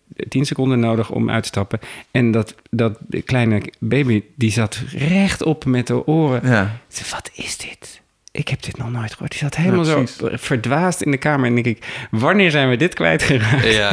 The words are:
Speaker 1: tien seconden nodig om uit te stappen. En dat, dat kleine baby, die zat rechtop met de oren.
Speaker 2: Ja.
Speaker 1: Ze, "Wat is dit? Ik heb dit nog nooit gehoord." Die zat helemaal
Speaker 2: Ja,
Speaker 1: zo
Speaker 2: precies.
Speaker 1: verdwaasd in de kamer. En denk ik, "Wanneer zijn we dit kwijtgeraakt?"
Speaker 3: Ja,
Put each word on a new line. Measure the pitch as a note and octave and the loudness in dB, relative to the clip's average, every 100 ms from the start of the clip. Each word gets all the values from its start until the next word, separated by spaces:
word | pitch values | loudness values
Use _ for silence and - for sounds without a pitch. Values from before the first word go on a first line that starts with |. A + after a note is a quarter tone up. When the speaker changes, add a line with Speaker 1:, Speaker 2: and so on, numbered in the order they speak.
| _ - - | _ -12 -4
Speaker 1:
tien | C3 C3 | -2 -2
seconden | D3 C3 B2 | 0 0 2
nodig | A#2 A2+ A#2 | 2 0 -2
om | A#2 A2+ | -2 0
uit | A2+ | 0
te | - | -2
stappen. | - G2+ A2 - - - | -4 -2 -4 -8 -18 -4
En | C3 A#2+ | 0 2
dat, | A2+ G#2+ - _ | 2 0 -6 _
dat | A#2 A#2 G#2 - - | 0 0 -2 -6 -8
kleine | - B2+ A#2 G#2 - - | -2 0 2 2 -2 -8
baby, | A#2 B2 C3+ G#2+ - | -2 0 4 2 0
die | - A2 | -2 0
zat | G#2 A2 - C3 C#3 | 2 -2 -4 -10 -4
rechtop | C#3+ F#3 G3 - - D#3 | 0 2 2 0 -2 0
met | C#3 B2 A#2 | 0 0 0
de | B2 - | -2 2
oren. | D#3 D#3 B2+ B2 | 2 2 2 2
Speaker 2:
Ja. | A#2 G2 A2+ - | 2 2 -4 -12
Speaker 1:
Ze, | - - | -14 -10
"Wat | - - | -10 -12
is | - - - | -12 -10 -10
dit? | - - - - _ _ _ | -12 -16 -20 -20 _ _ _
Ik | - - | -8 -6
heb | C3 | -6
dit | - - | -6 -10
nog | A#2 | -6
nooit | A#2+ A2+ | -4 -6
gehoord." | - D#3 | -8 -10
Die | - | -6
zat | D3 - | -6 0
helemaal | E3+ F#3 | 2 2
Speaker 2:
Ja, | D#3+ D3+ B2 | 2 2 0
Speaker 1:
zo | - A#2+ | -4 -6
Speaker 2:
precies. | - - | -6 -4
Speaker 1:
verdwaasd | C3+ A#2 C#3+ F#3 E3+ | -2 0 0 0 0
in | - | -2
de | C#3 | 0
kamer. | D#3 C#3+ B2 | 0 0 2
En | |
denk | A#2+ A#2+ | 2 0
ik, | A2 - - - | -2 -6 -12 -6
"Wanneer | A2 C3+ G3 F#3 | 0 2 4 4
zijn | D3 C3+ | 4 2
we | B2 | 2
dit | F3 | 0
kwijtgeraakt?" | - E3 D#3+ - C#3 A2 C3+ A2 | 0 2 2 2 2 4 2 4
Speaker 3:
Ja, | A2 G#2 | 4 2